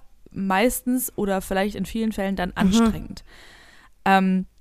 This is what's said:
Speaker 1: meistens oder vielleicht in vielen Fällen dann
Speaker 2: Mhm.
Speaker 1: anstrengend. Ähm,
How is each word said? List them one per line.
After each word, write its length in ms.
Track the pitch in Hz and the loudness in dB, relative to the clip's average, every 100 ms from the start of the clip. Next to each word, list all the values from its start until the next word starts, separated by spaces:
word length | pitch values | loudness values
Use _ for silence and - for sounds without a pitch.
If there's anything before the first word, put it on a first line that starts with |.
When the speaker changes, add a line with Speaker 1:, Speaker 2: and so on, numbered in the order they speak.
| - - - | -8 -20 -16
Speaker 1:
meistens 800 | - 196 190 247 - - 254 - - | -8 -2 2 2 0 -2 -2 -2 -4
oder 260 | 196 190 | -2 -2
vielleicht 340 | - 190 208 202 | -2 -2 -2 -4
in 120 | 185 | -6
vielen 240 | 226 220 | -4 -4
Fällen 240 | 208 196 190 | -2 -4 -2
dann 140 | 185 | -4
Speaker 2:
Mhm. 60 | - | 0
Speaker 1:
anstrengend. 680 | 196 220 226 165 - - - - - - - - - _ 190 | 2 4 2 0 -8 -16 -18 -20 -20 -20 -20 -20 -20 _ 2
Ähm, 400 | 190 190 185 185 _ | 4 4 0 -2 _